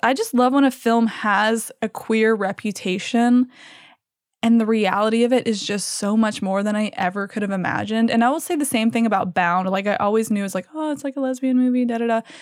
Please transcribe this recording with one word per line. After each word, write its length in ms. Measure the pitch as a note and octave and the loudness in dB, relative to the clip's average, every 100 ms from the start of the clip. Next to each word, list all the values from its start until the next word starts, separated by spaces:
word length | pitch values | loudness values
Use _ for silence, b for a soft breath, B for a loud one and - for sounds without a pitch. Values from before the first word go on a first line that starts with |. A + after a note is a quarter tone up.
I 120 | A3+ | 0
just 200 | C4+ A4+ | 0 0
love 180 | A#3+ B3 | 2 2
when 100 | C#4 | 4
a 60 | C#4 | 2
film 360 | B3+ A#3 A#3 A3+ | 2 0 2 2
has 640 | - A3 G3+ G#3+ A3+ - - | 0 0 2 2 0 -4 -6
a 60 | A3 | -8
queer 460 | - - A3 A3 | -6 -2 2 2
reputation 1120 | A3 G3 G3+ G#3+ G3 F#3+ F#3 - A#3 A#3+ B3 B3+ B B B B B _ _ _ _ | 2 -2 -4 -6 -6 -4 -4 -2 0 4 4 2 B B B B B _ _ _ _
and 180 | A#3 A#3 | 2 4
the 60 | A3 | 4
reality 580 | A3+ G3 G3 G#3+ A3+ | 2 2 2 2 2
of 80 | A#3 | 2
it 140 | B3 - | 2 0
is 160 | G#3 | -2
just 300 | - G3+ - | -4 -6 -6
so 220 | - G3+ A3 | -4 0 2
much 240 | G#3+ G#3 | 2 0
more 200 | G3 F#3+ | -4 -2
than 140 | G#3 G#3 | -2 -2
I 140 | G#3+ | -4
ever 320 | - F#3 G3 G3 | -2 -4 -4 -6
could 160 | - | -4
have 80 | G3+ | -4
imagined. 600 | G3 F3 - G#3 A3 A3+ | -2 -2 -4 -2 0 2
And 120 | A#3 | 2
I 80 | A#3 | 2
will 80 | D#4 | 0
say 140 | - | -2
the 100 | E4+ | -2
same 260 | D4 A#3 A3+ | -2 0 0
thing 160 | A#3 A3+ | 0 2
about 280 | G3+ F#3 | 0 0
Bound. 340 | F3 F3 F3+ F#3 | 0 0 0 0
Like, 160 | F#3+ G3+ | -2 -2
I 80 | G3 | 0
always 340 | G#3 A3 A3 | 0 0 0
knew 140 | G#3 | -2
it's 100 | G3 | -2
like, 140 | F#3+ - | -6 -8
"Oh, 180 | D#4 D#4 | -6 -6
it's 100 | C#4+ | -6
like 140 | C#4+ C#4 | -6 -4
a 40 | |
lesbian 360 | C4 B3+ C4 B3+ | -4 -2 0 2
movie, 280 | B3+ B3 | 2 2
da, 140 | A#3+ A#3 | 0 -2
da, 80 | A#3 | 0
da." 140 | A3+ A3+ B | -2 -4 B